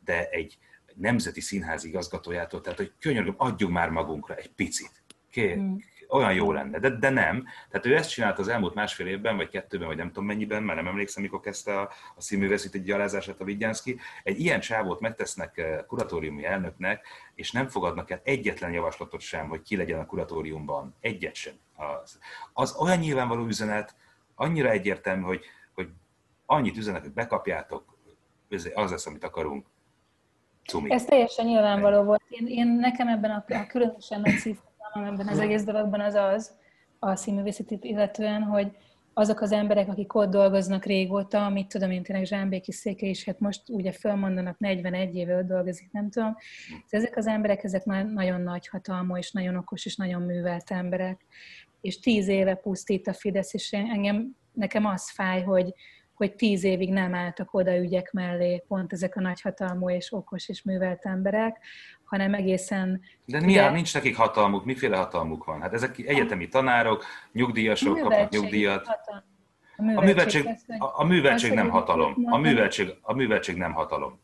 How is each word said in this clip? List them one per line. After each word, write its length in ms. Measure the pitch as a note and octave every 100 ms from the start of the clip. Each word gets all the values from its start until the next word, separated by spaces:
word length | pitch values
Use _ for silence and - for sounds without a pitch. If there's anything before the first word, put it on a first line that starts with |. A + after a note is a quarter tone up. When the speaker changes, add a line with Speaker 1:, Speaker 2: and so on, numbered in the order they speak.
Speaker 1:
de 240 | - E2+ -
egy 300 | F2 D#2+ - _ - _
nemzeti 460 | - G2 A#2+ F#2 -
színház 440 | - G2 E2 D#2
igazgatójától, 760 | D#2+ F2 E2 F2+ - E2+ - E2+
tehát 180 | F2+ F2
hogy 140 | G2 _
könyörgöm, 340 | D#3+ B2+ F2+ G2
adjunk 360 | B2+ F#2+ G2
már 180 | F2 E2+
magunkra 440 | E2 D#2 D2+ -
egy 160 | D#2+ -
picit. 500 | - E2+ - - _ _ - _
Ké-, 220 | - G#2
Speaker 2:
Hmm. 240 | F2 G3 F#3+ - _ -
Speaker 1:
Olyan 260 | C#3 A2+
jó 180 | F#2 D#2+
lenne, 260 | D2+ C#2 C#2+
de, 120 | B2
de 200 | A2+ C#3
nem. 360 | C3 E2+ G2+ C3 - -
Tehát 160 | G2+ A#2+
ő 80 | D3+
ezt 140 | D#3
csinált 280 | - G#2+ F#2+
az 100 | G2
elmúlt 260 | A#2 F2+
másfél 320 | G#2 G#2 - F2+
évben, 300 | F#2+ A2 G2+
vagy 120 | -
kettőben, 380 | G2 - G2 E2
vagy 100 | D#2
nem 100 | E2+
tudom 180 | F#2
mennyiben, 380 | G2+ G#2 G#2 G#2+
már 140 | G#2+ D#2+
nem 100 | E2+
emlékszem, 360 | G2 G2+ -
mikor 180 | G2 F#2+
kezdte 400 | G#2 G2 - G2
a, 100 | G2+ - - -
a 40 |
színművészeti 600 | - G2+ G2 G2+ G2+ G2
gyalázását 600 | F#2 G2+ G2+ G2 F#2+ F#2+
a 40 |
Viggyánszky. 540 | F#2+ G2+ A2 A2 - - - -
Egy 180 | - G2
ilyen 200 | E3 B2
csávót 400 | - A2 G2+ E2+
megtesznek, 580 | A2 A2+ G2+ - D#2+ -
eh, 200 | D#2+ D2+ -
kuratóriumi 580 | E2 - E2+ D#2 D2
elnöknek, 640 | D2+ G2 E2+ - F#2 G#2+ - - -
és 160 | - G#2
nem 160 | A#2+ C3+
fogadnak 420 | G#2 F2+ E2+ -
el 100 | F2+
egyetlen 480 | - C3+ G#2 E2+ F2
javaslatot 480 | E2+ E2 - D2+ D#2
sem, 280 | - E2+ D2+
hogy 140 | D#2+
ki 140 | - G2+
legyen 220 | E2 D#2+
a 80 | D#2
kuratóriumban. 880 | F#2 E2 E2 D#2 D#2 D2 D2 C2+ -
Egyet 340 | A#2 G2 D#2+
sem. 200 | - - - _ -
Az, 420 | D2 D2 - - - - -
az 220 | - C3
olyan 240 | - D#3+ F#3
nyilvánvaló 480 | D#3+ C3+ B2 A#2 A#2
üzenet, 480 | G#2 G#2+ G#2+ G#2+ _ _ _ _
annyira 360 | - C#3+ E3 B2+
egyértelmű, 520 | G#2+ F#2 F#2 - F#2+
hogy, 220 | F2+ F#2 - - -
hogy 140 | - F2+ - _ _ _ _ -
annyit 300 | D3+ B2 A2+
üzenek, 260 | G#2 F2
hogy 100 | D2
bekapjátok, 840 | F2+ A#2 G#2+ - E2 - C#2 _ _ _ _ _ _ _
ez, 200 | G2 E2+
az 160 | G2+ G2+
lesz, 160 | E2+ -
amit 180 | D2+
akarunk. 420 | D#2+ E2 D#2 C#2+ - _ _ _ _ _ _ _ _ _ -
Cumi. 240 | - -
Speaker 2:
Ez 120 | B3
teljesen 420 | B3 C#4 A#3 - A#3
nyilvánvaló 500 | A3+ G#3 G3+ G3+ G3+
Speaker 1:
Ennyi. 100 | G3+
Speaker 2:
volt. 160 | G#3+ _
Én, 180 | A#3 A#3
én, 200 | A#3+ A#3+
nekem 400 | A#3+ B3 B3 A#3+
ebben 220 | A3 G#3+
a, 140 | G#3 -
a 180 | G#3+ G#3
különösen 540 | B3+ A#3 A#3 - G#3
nagy 160 | G#3 -
szívfájdalmam 800 | A3 G3+ _ _ - G#3 G3+
ebben 140 | G3+ G3+
az 100 | G#3
egész 260 | G#3+ G#3+
dologban 360 | G#3 G#3+ G#3 G#3
az 140 | G#3
az, 380 | G#3 G3 G#3 A3 _ _ _ _ _
a 180 | G3+ F#3+
színművészetét 680 | - G3+ G3+ G3 - G3+
illetően, 580 | - G#3 G3+ G#3 G#3+ G#3
hogy 340 | G#3 G#3 G3+ - _ _ _
azok 260 | - G#3+ G#3+
az 120 | G#3
emberek, 360 | G#3 G#3 G#3 G3
akik 260 | G3 G3
ott 160 | A3 G3+
dolgoznak 540 | G3 G3 G3 F#3 F#3+
régóta, 640 | F#3+ F#3+ F#3 G3+ G3 G#3 G3+
mit 180 | G3 G3
tudom 220 | G#3 F#3+
én, 120 | F#3
tényleg 220 | F3+ F#3+ F#3
Zsámbéki 460 | G3+ G3 F#3+ -
Széke 340 | - A3 G3 G3
is, 180 | F#3
hát 140 | - F#3
most 220 | G3+ G3 -
ugye 240 | A3+ F#3
fölmondanak, 680 | F3+ A3 G3+ G3 F#3 F3+ F3
negyvenegy 560 | G3+ F#3+ F3+ F3+ F#3+
éve 220 | F3+ F3 F3+
ott 80 | F#3
dolgozik, 420 | F#3 F3+ F3 -
nem 180 | G#3 G#3
tudom. 260 | A#3+ A3 A3+ - - - - -
Ezek 280 | G#3+ A#3 -
az 100 | A3
emberek, 380 | G#3+ G#3 G3+
ezek 200 | G3 F#3+
már 200 | G3 F#3+ G#3
nagyon 340 | G#3+ F#3 F3+
nagy 280 | F3+ F3+ -
hatalmú, 480 | F#3+ - F#3 F3+ F3+
és 140 | F3+
nagyon 240 | F#3+ F3+ F3+
okos, 300 | F3+ F#3 -
és 100 | -
nagyon 260 | F#3+ F3
művelt 480 | F3 F3 F3 F3 -
emberek. 540 | F#3 F3+ F3+ F#3 F#3 _ - - - - _
És 200 | F#3+ -
tíz 280 | - G#3+ G3
éve 260 | G3 F#3+
pusztít 520 | F#3+ G#3+ F#3 - F#3+ G3+
a 40 |
Fidesz, 420 | F#3 G#3 F#3+ F#3+
és 180 | G#3 -
engem, 640 | G#3 G#3+ G#3+ G3+ G#3 B3 - _
nekem 340 | - G3 G#3+ G#3
az 240 | F#3 -
fáj, 320 | - F#3+ F#3
hogy, 320 | F3+ F#3+ F3+ F#3 - - _
hogy 200 | _ G3+
tíz 300 | - A3+ G3
évig 280 | F#3+ F#3 F#3
nem 220 | F#3+ F#3
álltak 400 | F3+ F3 E3+ F#3
oda 220 | G3+ F#3 F3
ügyek 340 | F3+ F3+ F#3
mellé 520 | F#3 F3+ F3 F3 F3 -
pont 240 | G3 F3+
ezek 240 | F3+ F#3 F#3+
a 40 |
nagyhatalmú 720 | F#3 F3+ G3 F#3 F#3 F3+ F3+
és 220 | F3+ -
okos 360 | G#3 - F3+ -
és 140 | F#3
művelt 440 | - F#3 F#3 F3 F#3+
emberek, 500 | F#3 F#3+ G#3+ A3+ A3+ - - - -
hanem 300 | _ G3 G3
egészen 680 | G3+ F#3+ F#3 F#3 G3 F#3 F#3 - _
Speaker 1:
De 140 | - C#3+
Speaker 2:
ugye 300 | F3 F#3+ G3
Speaker 1:
mi, 60 |
nincs 200 | E3+ D#3
nekik 220 | D3 C3+ G#2+
hatalmuk, 480 | A2 A2 G2+ G2
miféle 320 | G2+ C3 B2 F#2+
hatalmuk 480 | F#2 F2 D#2+ D#2
van? 160 | - D#2
Hát 120 | F2
ezek 260 | A2+ B2+ B2
egyetemi 500 | A#2+ C#3+ - G2 E2+
tanárok, 560 | C3 C3 A#2+ A2+ G#2+ - - -
nyugdíjasok, 640 | A2 B2 A2+ A2 G#2 C#4 E4
Speaker 2:
A 40 |
Speaker 1:
kapnak 100 | C4+
Speaker 2:
műveltség 300 | A3 G#3 G#3
Speaker 1:
nyugdíjat. 460 | G3+ G#3 G3+ G3 -
Speaker 2:
hatalom. 360 | A3 - G3+ _ _ _ _ _ -
A 60 |
Speaker 1:
A 220 | G#3+ G#3+
műveltség, 380 | G3 G3 G3 D#3
Speaker 2:
műveltség, 40 | C#3+
az, 180 | A3+ -
hogy 100 | A3+
Speaker 1:
a, 220 | C3+ -
a 40 |
műveltség 460 | D#3 F3+ C#3 A#2+ A#2
Speaker 2:
az, 60 | G#2+
Speaker 1:
nem 120 | G#2
Speaker 2:
hogy 100 | F#2
Speaker 1:
hatalom. 320 | - E2 D2+ C#2
A 40 |
Speaker 2:
mondani 280 | A#3+ - D3+
Speaker 1:
műveltség, 460 | A2+ G2+ - F#2 -
a 100 | -
műveltség 420 | A#2+ B2 G#2 - F2
nem 160 | F2
hatalom. 480 | D#2 D#2 D2+ C#2+ C2+